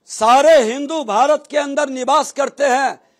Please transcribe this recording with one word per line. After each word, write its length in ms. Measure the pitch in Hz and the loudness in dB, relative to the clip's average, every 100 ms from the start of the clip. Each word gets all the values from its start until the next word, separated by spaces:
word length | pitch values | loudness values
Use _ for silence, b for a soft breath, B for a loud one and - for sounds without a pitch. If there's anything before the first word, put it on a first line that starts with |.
| _ | _
सारे 580 | - 220 262 302 311 | -2 2 4 6 4
हिंदू 400 | 220 262 285 320 | 2 -4 -6 -6
भारत 400 | 226 208 285 302 - | -4 0 2 0 -2
के 60 | 294 | -6
अंदर 320 | 285 277 285 | -4 -4 -6
निवास 420 | 262 247 294 - | -4 -2 -2 -2
करते 320 | - 269 - | -4 -6 -2
हैं, 380 | 277 262 254 - _ _ | 0 0 -2 -6 _ _